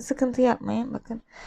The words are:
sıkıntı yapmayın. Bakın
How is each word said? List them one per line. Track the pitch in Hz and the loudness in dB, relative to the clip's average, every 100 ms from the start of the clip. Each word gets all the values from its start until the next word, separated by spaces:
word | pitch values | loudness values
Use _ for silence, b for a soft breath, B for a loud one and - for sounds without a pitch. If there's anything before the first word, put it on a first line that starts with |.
sıkıntı | - 269 254 247 | -4 0 0 4
yapmayın. | 254 - 202 214 240 | 4 4 0 -2 -4
Bakın | - - 226 - B | -6 -10 -12 -14 B